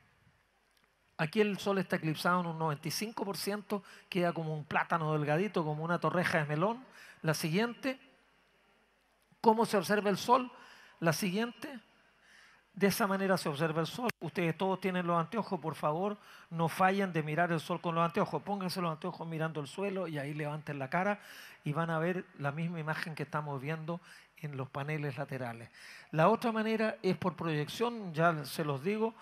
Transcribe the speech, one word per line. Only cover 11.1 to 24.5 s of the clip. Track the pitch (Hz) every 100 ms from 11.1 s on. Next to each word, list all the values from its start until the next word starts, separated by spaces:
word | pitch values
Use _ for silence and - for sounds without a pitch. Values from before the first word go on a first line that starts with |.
siguiente. | 156 196 190 240 - 302 254 - _ _ _ _ - - - _
De | - 196
esa | 185 208
manera | 196 190 185
se | 165
observa | 143 165 156
el | 160
sol. | - 240 -
Ustedes | 165 - 170 160
todos | 190 185
tienen | 190 180 175
los | 170
anteojos, | 160 233 185 185
por | 156
favor, | 143 156 156 202 202 - - -
no | 165 165
fallen | - 190 196 196
de | 165
mirar | 151 156 170
el | 165
sol | - 170
con | 175
los | 165
anteojos. | 170 208 175 156
Pónganse | - 202 185 190
los | 175
anteojos | 151 185 160 165
mirando | 160 160 156
el | 143
suelo | - 202 190 175
y | 151
ahí | 139
levanten | 151 147 151 147 143
la | 131
cara | 170 196 202 - - - -
y | -
van | 143 165
a | 160
ver | 165 180 - -
la | 143
misma | 143 165 170
imagen | 151 156 -
que | 151
estamos | 147 151 151 139
viendo | 135 160 156 175 - - - -
en | 151